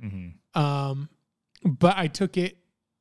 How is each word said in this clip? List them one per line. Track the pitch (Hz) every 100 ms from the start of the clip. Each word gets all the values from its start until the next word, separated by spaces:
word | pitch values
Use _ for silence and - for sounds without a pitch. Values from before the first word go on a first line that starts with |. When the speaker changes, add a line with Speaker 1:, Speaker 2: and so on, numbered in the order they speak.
Speaker 1:
Mm-hmm. | 113 95 87 85 _ 170
Speaker 2:
Um, | 147 143 139 135 143 _ _ _ _ _
but | 190 131 175 196
I | 160
took | - 190 185
it | 180 - _ _ _ _